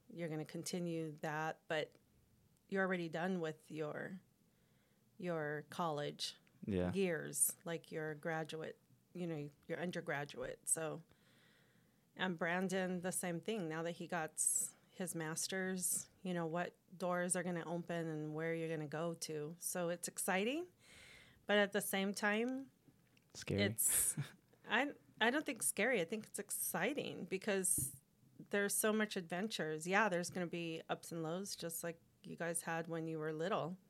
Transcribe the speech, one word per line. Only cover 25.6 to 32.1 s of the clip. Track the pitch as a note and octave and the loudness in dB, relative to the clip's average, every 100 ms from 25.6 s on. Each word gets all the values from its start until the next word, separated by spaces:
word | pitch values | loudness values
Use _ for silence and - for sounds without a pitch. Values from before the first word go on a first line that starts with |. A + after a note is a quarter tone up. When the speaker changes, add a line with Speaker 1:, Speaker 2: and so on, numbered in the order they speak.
Speaker 1:
scary. | - - A3+ A3+ | 0 2 4 4
I | E3 | 2
think | A3 - | -2 -4
it's | - | -8
exciting | - - - E3+ G#3 D4 - - F#3 | -6 -4 -2 0 0 0 -4 -6 -4
because | F#3+ - G3 F#3 - - - - _ - - - | -2 0 2 4 2 0 -6 -18 _ -20 -18 0
there's | G3+ G3+ | 2 4
so | - A3 | 4 4
much | G#3+ G#3+ G3 | 4 2 0
adventures. | E3 F3+ G#3+ - D#3 D#3 E3+ | -2 -2 0 0 -2 -2 4
Yeah, | G3 G#3+ | 6 6
there's | F3 - | 4 0
gonna | F#3 F3 | -2 -2
be | F3 E3 D#3+ - | -2 -2 -4 -2
ups | E3+ - | -4 -4
and | E3+ | -4
lows, | D#3+ F3+ G3+ - | -2 -2 -4 -6
just | E3 E3+ | -6 -4
like | E3+ E3 - | -6 -8 -14